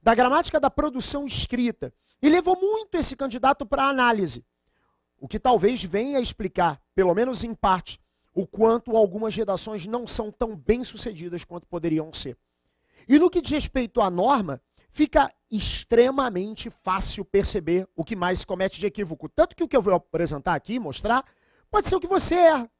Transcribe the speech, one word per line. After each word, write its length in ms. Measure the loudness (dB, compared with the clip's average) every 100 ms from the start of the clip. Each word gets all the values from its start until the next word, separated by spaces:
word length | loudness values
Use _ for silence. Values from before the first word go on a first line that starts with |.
da 140 | 4
gramática 440 | 4 4 2 2 0
da 120 | 0
produção 560 | 0 -4 -4 -6 -6 -6
escrita, 640 | -6 -4 0 -2 -2 -12 _ _ _
e 80 | 4
levou 280 | 4 2 0
muito 380 | 0 -2 -4 -4
esse 200 | -4 -4
candidato 500 | -8 0 0 0 -2
pra 220 | -2 0
análise, 560 | 2 2 2 -2 -6 _ _ _ _ _ _ _ _
o 100 | -10
que 100 | -4
talvez 440 | 2 4 2 0
venha 380 | -4 -4 -2 -2
explicar, 600 | -4 -6 -6 0 -2 -2 _
pelo 200 | 0 2
menos 300 | 2 0 -2
em 100 | -8
parte, 460 | -2 0 0 -2 -18 _ _ _
o 140 | -6 -6
quanto 500 | 2 4 4 2 4
algumas 380 | 4 2 -6
redações 520 | -4 -2 -4 -4 -10 -8
não 200 | -8 -6
são 240 | -6 -6
tão 240 | -4 -6
bem-sucedidas 920 | -4 -2 0 -2 -10 -10 -10 -10 -10
quanto 220 | -10 -16 _
poderiam 460 | -6 -2 -2 -4
ser. 260 | -10 -12 -12 _ _ _ _ _ _ 4
E 100 | 4
no 100 | 6
que 140 | 2
diz 80 | -2
respeito 500 | -2 -2 -4 -2 0
à 80 | 0
norma, 540 | 2 2 2 0 -8 _ _ _
fica 460 | -2 2 4 2 _ _
extremamente 1200 | -6 -4 -6 0 4 4 2 -2 -2 -6 -8 -14
fácil 540 | -10 -4 -2 -2 -6
perceber 640 | 0 0 0 -4 0 0 -2
o 100 | -8
que 100 | -6
mais 260 | -2 -2 -2
se 60 | -4
comete 320 | -2 -2 -2
de 80 | -6
equívoco. 420 | -4 -8 -8 -8
Tanto 280 | 2 2 2
que 80 |
o 40 | 0
que 80 | 2
eu 60 |
vou 120 | 2
apresentar 600 | 0 _ -2 -2 -2 -2
aqui, 240 | -4 -2 -6
mostrar, 460 | -6 -6 0 0 -2 _ _ _ _
pode 180 | -2 2
ser 80 | -2
o 40 |
que 60 | 0
você 280 | 0 2
erra. 360 | 6 6 6 -2